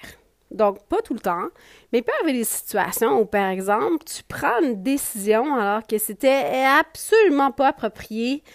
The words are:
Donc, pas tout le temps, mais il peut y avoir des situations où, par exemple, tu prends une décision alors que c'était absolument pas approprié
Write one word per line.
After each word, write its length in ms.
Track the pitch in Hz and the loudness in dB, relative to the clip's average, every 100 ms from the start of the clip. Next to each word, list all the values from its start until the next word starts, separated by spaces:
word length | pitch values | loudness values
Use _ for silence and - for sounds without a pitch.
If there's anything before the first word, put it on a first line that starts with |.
| - - _ _ - | -20 -20 _ _ -10
Donc, 320 | 196 208 196 - | 0 0 0 -4
pas 160 | 392 | -4
tout 100 | - | -4
le 80 | 240 | -6
temps, 280 | 190 175 269 - - - _ | -4 -4 -6 -12 -20 -20 _
mais 60 | 233 | -2
il 40 | |
peut 100 | 247 587 | 0 -2
y 40 | |
avoir 120 | 339 | 0
des 120 | 254 | -2
situations 760 | 220 - - 208 180 - 233 240 | -2 -6 -4 -2 -2 0 2 2
où, 60 | 196 | 2
par 240 | 208 190 | 0 0
exemple, 540 | 190 190 214 - 320 | -2 -2 0 0 -2
tu 180 | - - | -6 -16
prends 380 | - - 285 247 | -12 -4 -2 0
une 200 | 302 208 | 0 -2
décision 720 | 185 277 - 208 196 220 285 | -2 -2 -4 -4 0 2 2
alors 320 | 262 202 208 - | 0 0 -2 -2
que 120 | 214 | -4
c'était 680 | - 202 269 269 - 262 | -4 -2 2 2 0 0
absolument 840 | 269 285 320 - - 440 403 285 277 | 2 4 2 -4 0 4 6 4 2
pas 160 | 269 269 | 2 0
approprié 720 | 294 214 - - 220 240 285 - | 0 -4 -8 -10 -4 -2 -4 -8